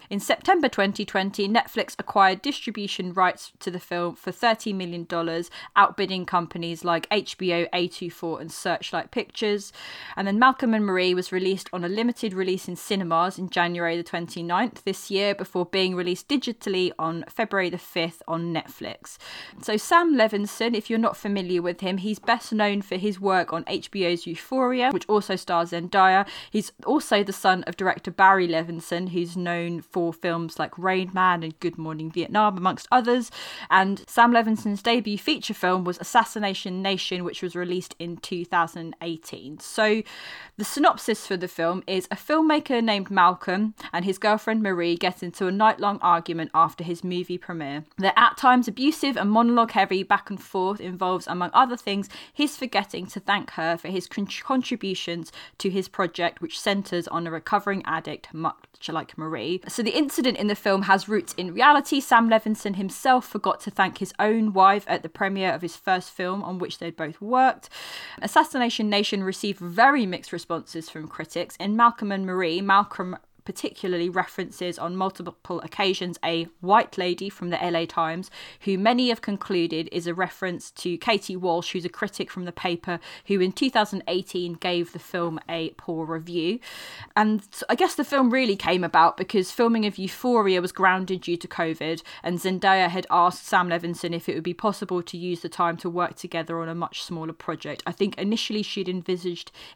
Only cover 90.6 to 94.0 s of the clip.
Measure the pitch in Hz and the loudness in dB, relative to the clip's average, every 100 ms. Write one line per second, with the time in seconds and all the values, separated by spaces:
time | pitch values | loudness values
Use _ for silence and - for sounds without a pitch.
90.6 | 180 - 185 185 185 185 - 170 175 - | 0 2 4 4 0 -4 -2 -4 -4 -4
91.6 | 165 160 156 160 - - - 175 185 185 | -2 -2 -4 -6 -8 -8 -4 -2 -2 2
92.6 | 196 190 180 180 180 180 175 180 - 190 | 4 6 4 0 2 4 4 2 0 2
93.6 | 180 170 170 170 | 2 0 -2 -6